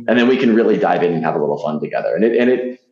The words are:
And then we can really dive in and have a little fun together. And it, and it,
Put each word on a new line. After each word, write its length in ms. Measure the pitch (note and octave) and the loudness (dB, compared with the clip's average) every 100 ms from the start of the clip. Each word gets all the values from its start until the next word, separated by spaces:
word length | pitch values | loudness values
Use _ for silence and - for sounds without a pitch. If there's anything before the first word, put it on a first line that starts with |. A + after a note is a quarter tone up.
| A#2 | -2
And 100 | A#2+ | 2
then 80 | A#2+ | 2
we 100 | B2+ | 2
can 200 | B2 A#2 | 2 2
really 200 | G#2+ G2 | 2 2
dive 280 | F2 F2 | 0 0
in 80 | F2 | 0
and 100 | E2 | 0
have 120 | D#2+ D#2+ | -2 -2
a 20 | |
little 200 | D2 D2 | -2 -4
fun 180 | D2+ D2+ | -4 -6
together. 360 | - A#1+ G#1+ C#2+ | -6 -6 -4 0
And 80 | |
it, 120 | A2+ A#2+ | 0 2
and 140 | B2 | 2
it, 300 | B2+ B2+ B2+ _ | 0 -2 -10 _